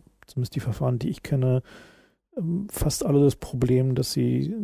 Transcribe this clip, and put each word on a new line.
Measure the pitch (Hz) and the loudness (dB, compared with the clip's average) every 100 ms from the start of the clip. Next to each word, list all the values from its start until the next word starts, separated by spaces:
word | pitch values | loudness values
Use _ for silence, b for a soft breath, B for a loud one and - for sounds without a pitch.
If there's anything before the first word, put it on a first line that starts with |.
| - _ - | -10 _ -10
zumindest | 131 127 | -6 -4
die | 139 | -4
Verfahren, | - 107 127 123 | -4 -2 0 0
die | 127 | -2
ich | - | -6
kenne, | - 139 127 127 b b b b b b _ 294 | -2 0 2 2 b b b b b b _ -6
ähm, | 165 170 202 | -2 -2 -4
fast | - 151 - - | -2 -2 -2 2
alle | 143 | 4
das | 143 - | 4 2
Problem, | - 123 127 127 131 | -6 -2 2 2 2
dass | 131 131 | 0 -2
sie | 135 123 127 143 220 | 0 0 0 -2 -2